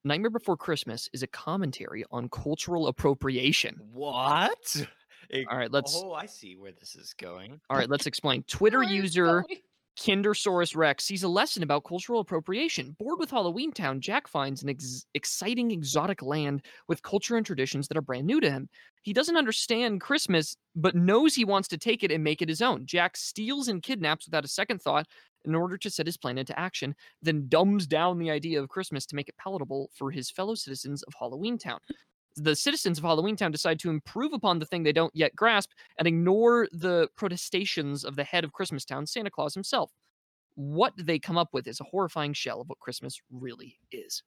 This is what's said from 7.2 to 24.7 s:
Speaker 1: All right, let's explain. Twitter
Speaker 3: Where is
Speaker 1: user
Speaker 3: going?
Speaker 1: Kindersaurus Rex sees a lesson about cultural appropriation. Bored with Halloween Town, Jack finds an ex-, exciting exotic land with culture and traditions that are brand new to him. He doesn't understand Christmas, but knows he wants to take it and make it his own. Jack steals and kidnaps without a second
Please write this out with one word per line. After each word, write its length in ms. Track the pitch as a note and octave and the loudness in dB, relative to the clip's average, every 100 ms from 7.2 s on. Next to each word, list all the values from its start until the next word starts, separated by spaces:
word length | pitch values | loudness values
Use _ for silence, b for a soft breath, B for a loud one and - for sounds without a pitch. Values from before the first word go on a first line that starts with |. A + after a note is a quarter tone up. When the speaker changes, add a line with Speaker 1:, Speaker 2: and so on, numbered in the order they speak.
| F#2 F2+ G2 D3+ _ | -12 -12 -14 -18 _
Speaker 1:
All 80 | C3+ | 0
right, 120 | B2 | 2
let's 160 | C#3+ D3 | 0 0
explain. 360 | - D3 C3 | -2 0 0
Twitter 400 | - - G#3+ A3+ | -2 4 6 6
Speaker 3:
Where 180 | G#3+ G3 | 4 2
is 140 | F#3+ E3 | 2 4
Speaker 1:
user 300 | E3+ E3+ F3+ | 6 6 2
Speaker 3:
going? 140 | F#4 _ _ _ - | -10 _ _ _ -2
Speaker 1:
Kindersaurus 760 | - G3 G#3 G#3 G3+ F3+ E3+ D#3 | 2 4 2 2 2 2 0 4
Rex 300 | D#3 C#3 - | 2 4 -2
sees 180 | G3 | -2
a 40 | F#3 | 0
lesson 360 | F3+ D#4 - | 2 0 -2
about 220 | D#3 D3+ - | 0 0 0
cultural 340 | F3 - A#3 | -10 -2 -2
appropriation. 760 | G3+ E3+ D#3+ G3+ D#4+ - C3 D#3 | 0 -4 -2 -4 -2 -4 -8 -10
Bored 200 | A3 F#4 | -6 -4
with 100 | D#4+ | -2
Halloween 400 | A#3+ F3+ F#3 D4+ | 0 0 -2 -6
Town, 300 | - D3+ C3+ | -4 -4 -2
Jack 260 | B2+ B3 - | -2 -4 -2
finds 360 | D3 C3+ C3+ | -4 -4 -4
an 60 | C#3 | -6
ex-, 360 | C3+ C3 B2+ - | -6 -8 -10 -8
exciting 580 | D3 - - F#3+ B3 A#3 | -6 -4 -4 -2 0 0
exotic 500 | F#3 C#3+ D3+ F3+ F#3+ | -2 0 0 0 -2
land 420 | C3 D3+ C#3+ C#3 B B - | -2 0 0 -2 B B -6
with 160 | E3 | -6
culture 340 | - G3+ - A#3 | -2 -2 0 -2
and 80 | A3 | 0
traditions 420 | D3 C3+ C#3 C#3+ | -2 -2 -2 -2
that 100 | D#3+ | -4
are 40 | |
brand 240 | C#3 B2 D#3 | -4 -2 2
new 140 | D4 | 4
to 80 | F#3 | 2
him. 200 | C3+ C#3 B B _ | 0 -8 B B _
He 100 | - | -2
doesn't 240 | G#3 D#4 E4+ | 0 2 2
understand 640 | B3 G#3+ - A3+ A#3+ G3 | 2 0 0 0 2 -2
Christmas, 560 | - D4 - E3+ D3 - _ E3 | 0 0 4 2 2 -8 _ 0
but 200 | F3 F3 | 2 4
knows 400 | F3 A3 D#4 C4 | 6 8 6 4
he 100 | G#3+ | 2
wants 220 | G3 F#3 | 2 0
to 80 | D#3+ | -2
take 260 | A#3 A#3+ | 0 2
it 80 | G3 | 2
and 120 | D#3+ | 2
make 180 | D3+ D3+ | 2 0
it 80 | E3 | 0
his 120 | D#3+ | 2
own. 260 | B3 G#3 C3 | 2 2 0
Jack 300 | F3 F3 - | 2 2 0
steals 500 | - - G#3+ C#4+ B3 | -10 -6 -4 -2 -2
and 160 | F#3 | -4
kidnaps 420 | - B3+ D#3 D#3+ - | -4 -2 0 0 -2
without 200 | D#3 C#3+ | -2 -2
a 40 | |
second 320 | - G#3+ | -4 -2